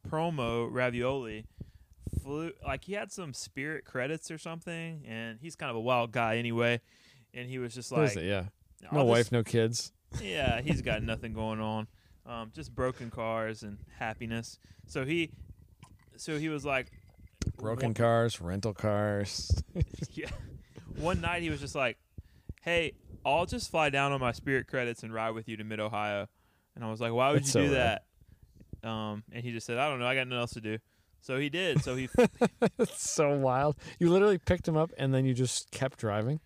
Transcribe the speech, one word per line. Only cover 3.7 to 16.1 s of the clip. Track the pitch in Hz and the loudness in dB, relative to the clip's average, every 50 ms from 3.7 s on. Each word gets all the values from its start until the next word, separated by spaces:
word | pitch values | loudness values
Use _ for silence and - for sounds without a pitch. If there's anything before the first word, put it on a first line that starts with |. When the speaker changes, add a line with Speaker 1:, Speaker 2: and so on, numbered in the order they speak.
| 156 139 - | -6 -8 -10
Speaker 1:
credits | - - 131 123 139 160 160 - - | -6 -4 -4 -2 -2 -4 -6 -6 -10
or | 165 | -12
something, | 156 - 170 165 170 - 180 170 165 165 165 165 151 139 113 | -10 -10 -10 -10 -10 -8 -8 -8 -8 -8 -8 -10 -10 -10 -10
and | 110 113 113 113 113 113 | -8 -8 -8 -8 -10 -12
he's | 143 170 156 | -14 -14 -10
kind | - 160 135 | -8 -6 -4
of | 117 | -4
a | 113 | -2
wild | 113 123 127 120 117 113 | 2 4 4 4 2 2
guy | 110 127 117 110 113 | 0 0 2 2 2
anyway. | 117 117 117 117 117 117 117 120 120 _ _ _ _ _ - _ - - _ | 2 0 0 2 2 4 4 2 2 _ _ _ _ _ -20 _ -20 -20 _
And | - 123 123 123 | -14 -12 -10 -8
he | 131 127 | -6 -6
was | 123 120 113 | -6 -8 -8
just | 127 117 - | -10 -8 -2
Speaker 2:
What | 131 156 156 | 2 2 2
is | 131 104 | 4 2
Speaker 1:
like, | 92 80 | -2 -2
Speaker 2:
it? | 95 | 0
Yeah. | 101 95 90 98 _ _ _ _ - - - - | 0 0 -2 -4 _ _ _ _ -20 -20 -8 0
Speaker 1:
"I'll | - 147 | 2 4
Speaker 2:
No | 135 | 6
Speaker 1:
just" | 117 | 8
Speaker 2:
wife, | 117 117 117 - | 8 6 6 4
no | 127 117 | 2 0
kids. | 110 - - 117 113 113 120 - - - _ _ _ _ - - | 2 4 4 4 4 4 2 -2 -6 -8 _ _ _ _ -8 -6
Speaker 1:
Yeah, | 220 196 180 156 135 127 117 117 | -4 -4 -2 0 2 2 0 0
he's | 127 151 156 - | 0 0 0 0
got | - 123 110 107 | 2 0 -2 -2
nothing | 110 113 113 113 120 113 | -2 -4 -4 -4 -6 -8
going | 107 110 110 110 110 110 | -4 -4 -2 -2 -2 -2
on. | 110 110 110 110 110 - _ _ _ _ - _ _ | -2 -2 -2 -2 -4 -6 _ _ _ _ -20 _ _
Um, | 120 120 117 113 110 - | -12 -10 -10 -10 -12 -12
just | 160 143 123 120 | -14 -14 -10 -4
broken | 127 127 127 123 - 120 117 | -2 -2 -2 -2 -4 -10 -10
cars | - 120 113 113 113 113 110 110 110 107 | -6 -4 -4 -2 -2 -2 -2 -4 -6 -8
and | 117 104 104 - - - - - | -10 -12 -12 -12 -14 -18 -10 -6
happiness. | 123 113 110 - 120 113 113 113 113 - - _ _ - - - - | -6 -6 -6 -6 -6 -4 -4 -6 -6 -8 -14 _ _ -20 -20 -20 -20
So | - - 147 131 | -6 -4 -4 -2
he, | 135 165 170 165 - - - - - - - - - - _ - - - - - - | 0 0 -2 -2 -4 -8 -16 -18 -20 -20 -20 -20 -20 -20 _ -20 -20 -20 -20 -20 -20